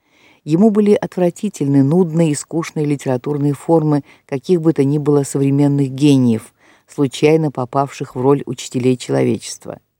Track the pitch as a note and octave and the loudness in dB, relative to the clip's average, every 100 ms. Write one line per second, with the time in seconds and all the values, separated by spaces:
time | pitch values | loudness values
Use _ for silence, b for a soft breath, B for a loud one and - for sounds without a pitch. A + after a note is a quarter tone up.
0 | b b b b D3 D#3+ A3 G#3 G#3 G3+ | b b b b -2 2 4 4 2 2
1 | - - F3 - G#3 - C#3+ C#3 C3+ F3 | -2 -2 -2 -2 -8 -4 0 2 4 2
2 | E3+ D#3+ D#3+ C#3 - E3 D3+ D#3+ D3 C#3+ | 0 0 0 -2 -6 -8 -6 -6 -4 -4
3 | C#3 B2+ C#3+ D3 C#3+ C3+ - E3 D3+ D3 | -4 -4 -4 -2 -2 -2 0 2 2 -2
4 | b b _ C#3 - F3+ D#3+ D3+ C#3 D3+ | b b _ -8 -2 2 2 2 0 0
5 | C#3+ D3 C#3 C#3+ C#3 C#3 C#3+ C#3 C3+ C3 | 0 0 0 -2 0 2 2 0 -2 2
6 | D3 C3+ B2 A2 - b b b _ - | 4 4 4 0 -6 b b b _ -4
7 | C#3 - D3+ D#3+ D#3 B2+ B2 C#3 C#3 - | -4 0 2 2 0 -4 -4 -4 -4 -8
8 | C#3 B2+ C3+ D3 - B2 - B2+ B2+ B2+ | -12 -2 0 0 -2 -12 -8 -2 -2 -2
9 | - C3+ B2+ A2 - - - - _ | -2 -2 -2 -4 -8 -16 -16 -18 _